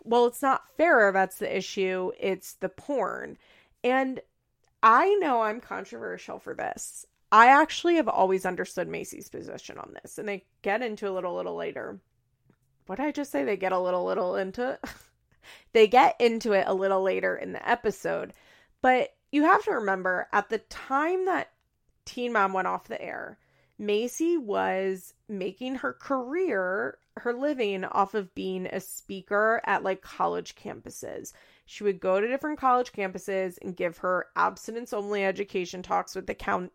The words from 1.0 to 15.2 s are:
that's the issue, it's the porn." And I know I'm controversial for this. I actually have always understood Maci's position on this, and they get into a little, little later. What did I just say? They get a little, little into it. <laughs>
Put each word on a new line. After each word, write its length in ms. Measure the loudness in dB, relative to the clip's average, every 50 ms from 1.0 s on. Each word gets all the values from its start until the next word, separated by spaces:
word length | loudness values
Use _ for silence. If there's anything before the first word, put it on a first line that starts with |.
| 6 6 6
that's 260 | 4 2 2 0 -6
the 180 | -6 -4 -4
issue, 560 | -4 -4 -4 -4 -2 -2 -2 0 -2 -4 -4 -6
it's 360 | -4 -4 -4 -4 -4 -6 -14 -12
the 160 | -8 -8 -8
porn." 680 | -8 -10 -8 -4 -2 -2 -2 -2 -4 -6 -8 -10 -12 -16 _ _ _ _ _ _ _ _ -2
And 380 | 0 2 2 0 0 -4 -8 -12 _ _ _ _ _ _ _ _ _ _ _
I 340 | 6 8 8 8 6 6 4
know 260 | 2 2 2 2 2 0
I'm 180 | 0 -2 -6
controversial 760 | -10 -10 -10 -10 -10 -10 -12 -12 -8 -8 -8 -10 -10 -12 -14 -12
for 160 | -12 -12 -8
this. 500 | -6 -6 -6 -6 -8 -12 -14 -14 -16 -20 -20 _ _ _ _ 8
I 160 | 10 10 10
actually 480 | 10 8 8 4 0 -2 2 2 4
have 100 | 4 4
always 400 | 2 4 4 4 4 4 2 0
understood 420 | -2 -2 -2 -6 -6 -4 -6 -6 -4
Maci's 400 | -6 -8 -10 -10 -12 -16 -16 -14
position 480 | -12 -12 -12 -12 -12 -14 -14 -14 -14
on 200 | -14 -14 -16 -16 -20
this, 180 | -20 -16 -14 -10
and 100 | -8 -8
they 160 | -8 -8 -10 _ _ _ -4
get 200 | -2 -2 0 -2
into 260 | -4 -6 -6 -6 -4
a 20 |
little, 240 | -4 -4 -4 -4 -4
little 220 | -4 -6 -6 -6
later. 420 | -6 -6 -6 -8 -8 -10 -10 -12 -14 -18 _ _ _ _ _ _ _ _ _ _ _ _ _ _ _ _
What 120 | -10 -6 -4
did 80 | -4
I 40 | -4
just 220 | -4 -4 -6 -4 -4
say? 100 | -2 -2
They 140 | -2 -2
get 160 | -2 -2 0 0
a 80 | 0
little, 240 | 0 0 0 0 0
little 320 | -2 0 0 0 0 -2
into 340 | -2 -4 -4 -4 -4 -4 -4
it. 140 | -4 -6 -10
<laughs> 100 | -14 -14 -18 -20 _ _ _